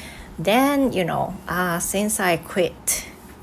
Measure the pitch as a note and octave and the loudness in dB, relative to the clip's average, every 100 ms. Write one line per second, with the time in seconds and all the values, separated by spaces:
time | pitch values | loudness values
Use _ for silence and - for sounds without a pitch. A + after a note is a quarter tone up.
0 | - - - - E3+ A3+ C#4 C#4 C4 F#3 | -14 -14 -14 -4 2 4 4 4 2 2
1 | E3 C#3+ - F#3+ - F3 F3+ E3+ - G3 | 0 0 -2 -6 -6 -2 0 0 -2 0
2 | G#3+ G#3+ F#3 E3 - G3+ E3+ - - - | 0 2 2 0 0 0 0 0 -4 -4
3 | - - - - | -4 -14 -20 -20